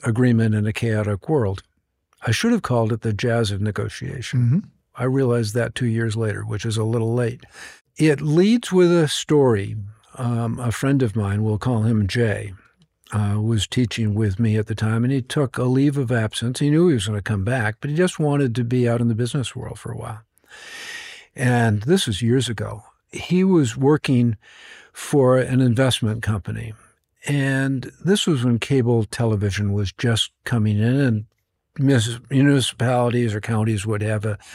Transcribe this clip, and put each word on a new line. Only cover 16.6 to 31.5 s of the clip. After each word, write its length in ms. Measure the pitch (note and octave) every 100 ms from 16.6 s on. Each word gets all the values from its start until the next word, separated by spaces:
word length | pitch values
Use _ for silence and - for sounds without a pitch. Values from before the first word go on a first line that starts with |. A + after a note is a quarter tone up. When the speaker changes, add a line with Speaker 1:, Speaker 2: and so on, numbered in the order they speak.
Speaker 1:
He 100 | D3
knew 160 | D3+ F3+
he 60 |
was 120 | B2+ G2+
gonna 160 | G#2
come 200 | - G#2
back, 320 | F#2+ C3 G#2+ G#2+
but 100 | C#3+
he 60 | D3+
just 220 | F3+ -
wanted 340 | D3+ C#3+ C3+
to 80 | A#2
be 220 | A#2+ B2+ A#2+
out 120 | A#2
in 80 | A#2
the 60 | A2
business 400 | A#2+ D3+ A2+ -
world 220 | - A#2
for 100 | -
a 60 | A#2
while. 240 | A2+ A2 - _ _ - - - - - - - -
And 480 | - B2+ A#2+ A2+ G#2
this 240 | A#2 F#3+ -
was 160 | G2+
years 260 | A#2 C3 A#2+
ago. 340 | G#2+ G#2+ G#2+ - _ _
He 320 | - - F3+
was 320 | F#3+ F3 B2+ B2
working 600 | C3+ D3+ - B2+ A#2+ G#2+ - - - - -
for 460 | - - D3 B2+ B2+
an 220 | B2 B2+
investment 600 | B2+ A#2 C3 - A2 A2
company, 520 | A2 G#2+ G2 A2 A2+ G#2 _ _ _ _ -
and 640 | C#3+ C3+ C3+ C3+ C3+ - -
this 220 | D#3+ G#3 -
was 180 | C#3+
when 140 | B2 A#2
cable 460 | - C#3 A#2+ A#2
television 680 | G#2+ - A#2 G#2+ G2+ F#2+ G2+
was 200 | G2+ G2
just 380 | - A#2+ A2+ - _
coming 340 | - A#2+ G#2+ G#2
in, 220 | A2+ C3+
and 240 | C3+ G#2+ A2 _ _